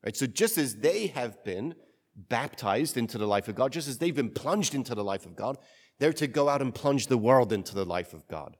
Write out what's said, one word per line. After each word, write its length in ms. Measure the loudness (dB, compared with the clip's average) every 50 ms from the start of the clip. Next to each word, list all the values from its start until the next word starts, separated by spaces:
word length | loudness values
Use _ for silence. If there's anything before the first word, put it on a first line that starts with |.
| -6
Right? 100 | -6 -2
So 120 | -2 -2
just 320 | -2 2 2 0 2 2 0
as 180 | 0 0 -2
they 300 | 0 2 2 2 2 -2 -2
have 340 | -4 -4 -6 -6 -8 -10 -8
been 300 | -8 -6 -4 -4 -6 -8 _ -20 _ _ _ _ _ _
baptized 840 | -20 -8 _ -2 -2 -2 -4 -8 -4 0 0 2 2 2 0 0 -2
into 180 | -2 -2 -2
the 100 | -2 0
life 220 | 2 2 2 0 -2
of 60 | -2
God, 180 | 0 0 0 0
just 160 | -4 -6 -6
as 80 | -4
they've 180 | -2 -2 -2 0
been 160 | 0 -2 -2
plunged 440 | -4 -6 -2 0 0 0 0 -2 -2
into 200 | -4 -4 -4 -4
the 100 | -4 -2
life 200 | -2 -4 -4 -6
of 100 | -12 -10
God, 220 | -6 -6 -6 -6 -6 _ _ -20 -20 -20 _ _ _
they're 140 | 2 2 2
to 140 | 2 -2
go 240 | -2 2 2 4 4
out 100 | 4 2
and 140 | 0 -2 -4
plunge 320 | 0 0 2 2 2 2
the 100 | 2 2
world 380 | 4 6 8 8 8 8 4 2
into 200 | -2 -2 -4 -4
the 120 | -4 -4
life 260 | -2 -2 -4 -4 -6 -12
of 160 | -20 -12 _
God. 300 | -10 -10 -10 -12 -18 _